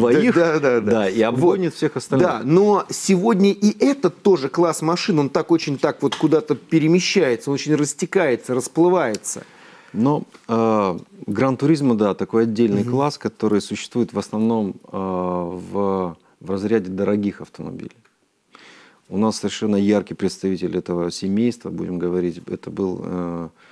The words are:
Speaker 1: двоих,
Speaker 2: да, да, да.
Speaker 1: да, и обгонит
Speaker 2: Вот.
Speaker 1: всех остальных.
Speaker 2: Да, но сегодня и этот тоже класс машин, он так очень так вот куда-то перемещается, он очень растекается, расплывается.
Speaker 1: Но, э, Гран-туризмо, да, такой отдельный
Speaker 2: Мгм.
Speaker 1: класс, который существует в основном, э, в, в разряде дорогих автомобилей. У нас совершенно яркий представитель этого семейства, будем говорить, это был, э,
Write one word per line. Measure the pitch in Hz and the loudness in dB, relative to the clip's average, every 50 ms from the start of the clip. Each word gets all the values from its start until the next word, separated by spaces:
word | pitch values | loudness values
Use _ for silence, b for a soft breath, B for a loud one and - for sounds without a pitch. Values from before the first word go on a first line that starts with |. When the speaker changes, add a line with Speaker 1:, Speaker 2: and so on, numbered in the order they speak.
Speaker 1:
двоих, | 117 117 123 151 220 247 - | 4 4 4 4 4 4 4
Speaker 2:
да, | 170 170 165 156 156 | 4 2 2 2 2
да, | 143 131 123 117 | 2 2 2 2
да. | 101 104 113 | 2 2 0
Speaker 1:
да, | 110 101 95 | 2 0 0
и | 95 113 110 | 0 2 0
обгонит | 113 120 131 165 175 196 196 180 156 - | 2 2 2 2 2 2 2 -2 -4 -4
Speaker 2:
Вот. | |
Speaker 1:
всех | - 160 147 - | -2 -4 -2 -2
остальных. | 131 - - 139 135 180 175 | -4 -6 -2 2 2 2 2
Speaker 2:
Да, | 135 110 113 | 0 -2 0
но | 131 156 185 208 208 202 175 - - | 2 4 4 6 6 4 2 0 -4
сегодня | - - - - 196 175 190 233 226 | -8 -6 0 0 2 2 4 2 2
и | 180 196 202 196 - 208 214 - - - | 4 4 2 2 4 2 0 2 4 2
этот | 277 277 277 - 170 - - - | 2 2 2 0 -2 -2 2 2
тоже | 208 185 151 131 143 | 2 4 4 2 -4
класс | - 170 175 165 156 - 156 | 0 0 2 2 0 0 -2
машин, | 160 175 175 - - 175 147 | -2 -2 -2 0 0 0 2
он | 143 135 | 0 0
так | - 175 151 - | 0 -2 0 2
очень | 170 160 - 151 139 - | 0 0 0 -2 -4 0
так | - 147 135 - 143 | 0 -2 -2 0 -2
вот | 139 - | -4 -2
куда-то | - 156 151 156 151 151 - 143 | 0 0 2 2 2 2 0 -4
перемещается, | 117 - - 165 165 147 156 170 185 175 - - 202 160 131 117 110 - 139 | -4 -4 0 0 2 4 4 4 4 2 2 0 2 2 2 0 -2 -2 -4
он | 139 | -4
очень | 135 - 143 151 | -4 0 0 0
растекается, | 143 147 143 - - 185 175 - 196 170 139 120 - - - 127 | 0 0 -2 -2 -6 -6 -2 0 0 2 2 0 -2 -2 -4 -4
расплывается. | 127 123 - - 160 165 180 185 180 151 117 107 98 - - - - - B B B B B B B B B B | -4 -4 -2 0 2 4 4 4 2 2 0 -2 -4 -8 -10 -10 -12 -14 B B B B B B B B B B
Speaker 1:
Но, | 101 117 139 151 - - _ _ - _ - | 0 2 2 2 0 -4 _ _ -20 _ -2
э, | 113 113 113 113 110 107 101 95 85 - - _ - - - | 0 2 2 2 2 2 2 0 -2 -4 -8 _ -20 -16 -8
Гран-туризмо, | - 104 110 127 135 127 - 139 147 165 143 143 131 117 | -6 -2 0 0 0 0 0 2 2 2 2 2 2 2
да, | 104 107 101 92 | 2 2 0 0
такой | - 101 - - 113 117 | -2 -4 -2 0 0 0
отдельный | 117 107 110 120 107 101 101 104 | 2 2 2 2 2 2 0 0
Speaker 2:
Мгм. | 123 | 0
Speaker 1:
класс, | 123 131 143 147 - | 0 0 -2 -2 -4
который | - - 107 - - 110 107 104 101 - | -4 -8 -8 -6 -2 -2 0 0 0 0
существует | - 104 - - - - 123 113 - - | -2 -10 -10 -10 -6 -2 -2 -2 -2 -2
в | 101 | -6
основном, | 101 - - 107 110 113 117 113 104 92 - - _ - - | -6 -4 -4 -2 0 0 0 0 -2 -4 -6 -10 _ -12 -10
э, | |
в, | 98 95 95 92 90 90 90 90 90 87 87 92 90 87 92 92 98 101 98 95 95 92 87 85 _ b b b b | -8 -6 -4 -4 -4 -4 -2 -4 -4 -6 -6 -8 -10 -12 -8 -4 -2 -2 0 0 -2 -2 -4 -8 _ b b b b
в | - 87 | -8 -6
разряде | 98 98 101 104 113 110 90 92 | -6 -4 -2 0 0 0 0 -2
дорогих | 95 95 101 95 104 104 101 101 87 - | -4 -2 0 0 0 0 0 -2 -4 -6
автомобилей. | 82 - _ - - 85 90 - - - - _ _ _ _ _ _ _ _ _ _ _ b b b b b b b b b b b - | -16 -18 _ -14 -14 -12 -12 -12 -14 -16 -16 _ _ _ _ _ _ _ _ _ _ _ b b b b b b b b b b b -8
У | 92 | -4
нас | 98 107 110 104 | -2 0 0 -2
совершенно | - - 101 - - 110 107 104 | -2 -6 -6 -6 -4 -2 0 2
яркий | 101 101 101 104 101 90 - 82 | 2 4 4 2 2 0 -2 -8
представитель | - 98 92 - - - 95 95 85 92 87 85 | -4 -4 -4 -4 -2 -4 -4 -4 -2 -4 -4 -4
этого | 90 - - 90 87 85 87 | -4 -4 -4 -4 -2 -2 -4
семейства, | - - - 95 98 107 117 120 113 - - 95 | -6 -6 -4 -2 0 0 0 0 -2 -4 -10 -12
будем | 90 82 90 90 90 87 | -8 -8 -8 -6 -6 -4
говорить, | 82 87 90 90 87 87 82 85 - | -4 -2 -2 0 -2 -2 -4 -8 -10
это | - 90 90 - - | -12 -12 -10 -10 -12
был, | 90 - 98 92 90 87 85 | -6 -4 -4 -4 -4 -6 -8
э, | 87 90 90 87 87 85 85 85 80 _ b b b | -8 -8 -6 -6 -6 -8 -8 -10 -12 _ b b b